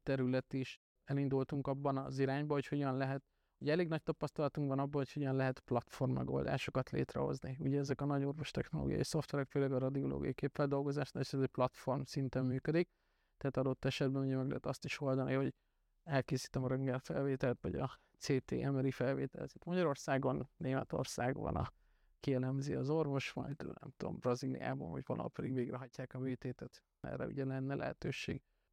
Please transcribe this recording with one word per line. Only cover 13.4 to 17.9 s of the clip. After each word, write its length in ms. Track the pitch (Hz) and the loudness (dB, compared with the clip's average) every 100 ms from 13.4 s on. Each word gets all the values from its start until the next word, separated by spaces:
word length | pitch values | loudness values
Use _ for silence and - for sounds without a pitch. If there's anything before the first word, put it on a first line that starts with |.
| 139 139 | -2 2
adott 280 | 131 131 | 2 2
esetben 380 | 135 - 135 135 | 0 2 2 2
ugye 140 | 135 131 | 2 2
meg 100 | 131 | 0
lehet 180 | - - | -2 -4
azt 180 | 131 | -4
is 160 | - - | -6 -2
oldani, 340 | 139 131 135 | 0 2 2
hogy 200 | 135 131 - _ _ _ _ | 2 0 -4 _ _ _ _
elkészítem 600 | 170 139 - 131 - 135 | 0 0 2 -2 0 -2
a 40 | 127 | 0
röntgenfelvételt, 920 | 131 135 127 - 160 139 131 131 - | 2 2 0 -2 0 0 2 0 0
vagy 140 | - | -2
a 260 | - 135 | -2 -2